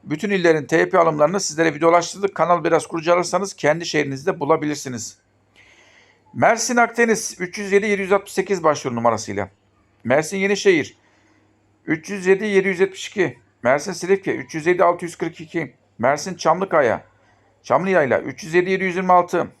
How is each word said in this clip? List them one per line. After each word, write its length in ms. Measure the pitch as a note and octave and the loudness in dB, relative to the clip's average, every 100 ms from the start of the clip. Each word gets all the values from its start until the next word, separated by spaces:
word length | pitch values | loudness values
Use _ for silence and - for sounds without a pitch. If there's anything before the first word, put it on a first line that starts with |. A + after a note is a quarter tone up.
Bütün 260 | - D3+ G#3 | -8 -6 -2
illerin 360 | G3 E3+ D#3 C3+ | 2 4 2 2
T 220 | E3 F3+ | 0 2
P 100 | F#3 | 4
alımlarını 420 | E3 D3+ D3 G3 | 2 4 2 2
sizlere 340 | - D3+ E3 | -4 0 0
videolaştırdık. 600 | D3 E3 E3+ E3 F#3 G3 | 2 4 4 0 -6 -6
Kanal 300 | F3 E3 F3 | -2 0 2
biraz 220 | D#3 D#3 D3+ | 2 0 0
kurcalarsanız 720 | E3+ D#3 F3 F3+ F3+ G3 - | -6 0 0 2 -4 -4 -2
kendi 300 | D3 D#3 - | -2 0 -2
şehrinizde 540 | D#3 C#3 C3+ D#3 - | -2 -2 -4 -6 -4
bulabilirsiniz. 760 | C#3+ D#3 D3+ D3 C3+ A#2+ G2+ - _ _ _ _ _ _ _ _ _ _ _ | -2 -2 -2 -6 -8 -10 -12 -18 _ _ _ _ _ _ _ _ _ _ _
Mersin 440 | C3 D#3 A3+ - A#3+ | 2 2 2 0 2
Akdeniz 600 | A#3 A#3 A#3 G#3+ - - | 2 2 0 0 -4 -8
üç 200 | F3+ G#3 | -10 -8
yüz 140 | G3+ | 0
yedi 140 | G3+ G#3+ | 2 2
yedi 160 | G3+ | -2
yüz 100 | F#3+ | 0
altmış 200 | G3 G3 | 0 0
sekiz 320 | - F#3 F#3 | -6 -2 0
başvuru 320 | D#3 C#3+ C3+ A#2+ | 0 0 -4 0
numarasıyla. 540 | A#2 G#2+ G#2+ G2+ F#2+ _ _ _ _ _ | 0 0 -4 -6 -6 _ _ _ _ _
Mersin 320 | - C#3 D#3 G3 | 0 0 0 -2
Yenişehir 600 | G3 G3+ G3+ E3 B2 _ _ _ _ _ _ _ _ _ - | -2 2 2 2 0 _ _ _ _ _ _ _ _ _ -6
üç 240 | D#3+ - | -6 -6
yüz 160 | G3+ F#3 | -4 0
yedi 200 | F#3+ G#3+ | 0 2
yedi 220 | G3 F#3+ | 2 0
yüz 120 | F3 | 0
yetmiş 280 | F#3+ - - | -2 -2 -10
iki. 300 | G#3 D#3+ - _ _ | -4 -4 -4 _ _
Mersin 300 | A#2+ C#3+ G3 | 0 0 -2
Silifke 420 | E3+ F3+ F#3+ F3+ | -8 0 0 0
üç 200 | B2+ C3 | -6 -6
yüz 120 | D#3+ D#3 | -4 0
yedi 180 | F3+ | 4
altı 200 | F3 F3 | 2 2
yüz 120 | E3+ - | -6 -8
kırk 240 | E3+ E3 | -8 -8
iki. 340 | D#3+ E3+ D3+ _ _ - | -8 -8 -8 _ _ -2
Mersin 360 | A#2+ D3 F#3+ | -2 0 -6
Çamlıkaya, 680 | F3 D#3+ F3 F#3+ E3 B2 E2+ - _ _ _ _ _ | -2 0 0 0 2 2 0 -6 _ _ _ _ _
Çamlıyayla 580 | - C3 F#3+ F3+ C#3 G2+ | 0 0 2 2 2 0
üç 240 | C3 C3+ | -2 -12
yüz 100 | F3+ | 0
yedi 160 | E3+ F3+ | 0 2
yedi 140 | F#3+ | -2
yüz 120 | F#3+ F3 | -2 -2
yirmi 160 | F#3 | 4
altı. 340 | F3+ F3 F3 G#2 _ | 4 4 -4 -4 _